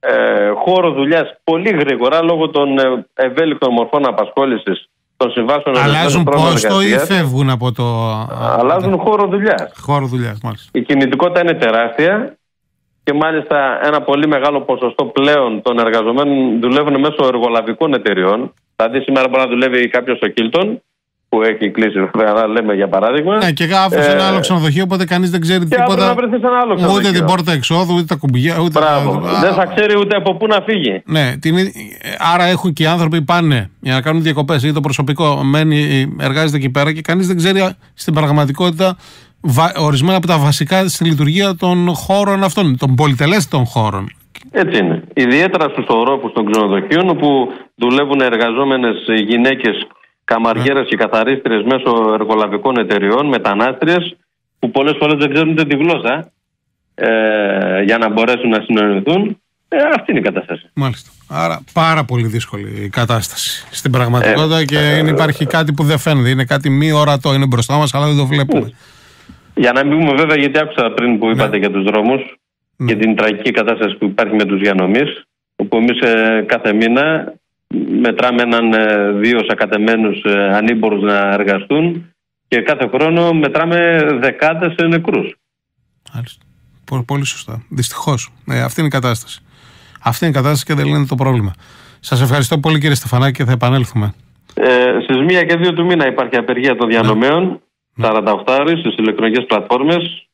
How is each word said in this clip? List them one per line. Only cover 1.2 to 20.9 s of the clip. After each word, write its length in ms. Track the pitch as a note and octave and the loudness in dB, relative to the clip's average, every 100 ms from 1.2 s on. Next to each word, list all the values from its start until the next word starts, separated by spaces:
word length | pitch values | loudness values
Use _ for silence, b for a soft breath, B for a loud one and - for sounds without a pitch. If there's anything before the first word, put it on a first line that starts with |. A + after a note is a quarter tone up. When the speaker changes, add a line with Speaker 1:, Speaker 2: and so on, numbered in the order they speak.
| D3 - | -2 -6
Speaker 1:
πολύ 260 | - E3 G3+ | -2 -2 0
γρήγορα 520 | F#3 C3+ C3 D#3+ D#3 | 0 0 0 2 2
λόγω 260 | E3 E3+ D#3 | 2 0 0
των, 300 | D3 C#3+ C3+ | 0 0 2
ε, 280 | C3 B2 - | 2 0 -6
ευέλικτων 580 | - C3 B2 E3 C#3 C3+ | -2 -2 2 0 0 0
μορφών 360 | A#2+ A#2 D3 C3+ | 0 0 0 0
απασχόλησης 800 | G2+ G#2 - C#3 A2+ - F2+ - _ _ _ | 0 -2 0 0 0 -4 -6 -8 _ _ _
των 140 | B2 | -2
συμβάσεων 460 | - A#2 C#3+ C#3+ C3 | -2 0 0 0 0
Speaker 2:
Αλλάζουν 180 | C#3+ D3 | 2 2
Speaker 1:
ελευθέρων 260 | E3+ C#3+ D3+ | 0 0 0
χρόνων 240 | C#3+ D#3+ | 2 2
Speaker 2:
πόστο 280 | - G#3+ G3 | 2 0 2
ή 100 | G3 | 2
Speaker 1:
εργασίας. 140 | B2 D3+ F#3+ | 0 0 0
Speaker 2:
φεύγουν 320 | D3+ B2+ C#3 | 0 0 0
από 220 | B2+ B2 | 0 -2
το, 120 | A#2 A#2+ A#2 A2+ A2 A2+ A#2+ A#2 A#2 | -2 -2 -2 -4 -4 -8 -6 -2 0
Speaker 1:
Αλλάζουν 340 | B2 F3 F#3+ | 0 0 0
Speaker 2:
από 120 | F#3+ | -2
το 60 | - | 0
Speaker 1:
χώρο 160 | G#3+ G3+ | 0 0
δουλειάς. 460 | G3 G#3 E3+ - - | 0 0 -2 -4 -12
Speaker 2:
χώρο 260 | - C#3+ C3 | -4 -2 -2
δουλειάς, 320 | B2+ A#2 G#2+ | -4 -6 -6
μάλιστα. 280 | A2+ G#2+ - | -10 -10 -6
Speaker 1:
Η 100 | - | -6
κινητικότητα 580 | A#2 C#3 C3+ C3 F3 F3+ | -2 0 2 2 0 2
είναι 140 | F3 | 0
τεράστια 840 | E3 A2+ A2+ A#2 A#2 D#3+ G#3 B3+ - _ _ _ _ _ _ | 0 0 2 0 0 0 0 -4 -12 _ _ _ _ _ _
και 80 | - | -4
μάλιστα 680 | C#3+ D#3 D#3+ C#3+ D3 C3+ A#2+ D3 | 0 0 -2 -2 0 0 0 0
ένα 160 | D3 | 0
πολύ 240 | C3 C#3 D3+ | 0 0 2
μεγάλο 340 | D3 C#3 C#3+ | 0 0 -2
ποσοστό 440 | - B2+ B2 - | -2 -2 -2 -2
πλέον 580 | C3+ C#3 C#3 D3 B2+ A2 | -4 0 2 2 2 -2
των 160 | A#2 A#2 | -2 0
εργαζομένων 840 | A2+ A2+ A2 B2 C#3+ C#3 C3 A#2 | 0 0 0 0 0 2 0 0
δουλεύουν 400 | A#2+ C3 D3 C#3 | 0 2 2 2
μέσω 260 | D3 D3+ C3+ | 0 2 0
εργολαβικών 680 | B2 A#2+ A#2 A2+ A2 D#3+ | 2 0 0 -2 -2 0
εταιριών. 580 | C3 G#2+ F#2+ F#2 G#2+ B2+ _ _ _ | 0 0 0 0 0 -4 _ _ _
Δηλαδή, 240 | A2+ C3 | 0 0
σήμερα 280 | C3 C3+ C3 | 0 0 2
μπορεί 140 | B2+ | 2
να 60 | C3 | 0
δουλεύει 400 | A#2+ C3 B2 A#2+ | 0 0 2 0
κάποιος 280 | B2 B2 A#2+ | 0 -2 -2
στο 120 | G#2+ | -2
Κίλτον, 520 | G#2+ A2+ D3+ G3+ B3 _ | -2 0 0 0 -4 _